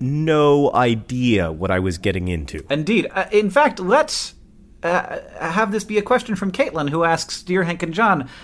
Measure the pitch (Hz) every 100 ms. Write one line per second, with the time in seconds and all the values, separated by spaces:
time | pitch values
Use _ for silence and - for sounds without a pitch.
0 | 127 143 156 156 147 143 143 - 123 117
1 | 104 123 123 107 85 78 92 92 92 87
2 | 101 92 90 85 76 - - 143 156 220
3 | - 190 185 208 214 233 - - 185 254
4 | 214 - - - - - - - 170 180
5 | - - - - 165 175 220 214 208 208
6 | 202 247 240 202 196 185 285 160 143 156
7 | 165 165 - - - 180 170 175 170 165
8 | 226 175 131 -